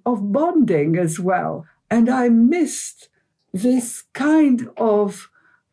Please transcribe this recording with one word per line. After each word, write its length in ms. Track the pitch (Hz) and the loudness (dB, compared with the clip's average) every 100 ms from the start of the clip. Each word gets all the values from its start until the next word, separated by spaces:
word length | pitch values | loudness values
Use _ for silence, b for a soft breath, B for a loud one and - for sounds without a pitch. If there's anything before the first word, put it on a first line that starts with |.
| 247 | -4
of 260 | 226 202 | -4 -2
bonding 640 | 233 339 349 247 165 147 165 | -2 0 2 2 2 0 0
as 220 | 165 180 | -2 -2
well. 460 | 185 180 160 151 b b - | -2 -2 -4 -8 b b -2
And 180 | 226 226 | 2 2
I 200 | 254 240 | 2 2
missed 800 | 233 240 349 302 - - - - _ _ _ _ | 4 4 2 -2 -4 -12 -16 -20 _ _ _ _
this 500 | 190 247 254 233 - - | -4 0 0 -2 -10 -12
kind 560 | - 285 311 294 247 - - | -4 0 2 4 2 -4 -4
of 520 | 233 208 202 190 - b b b _ | 0 0 0 -6 -16 b b b _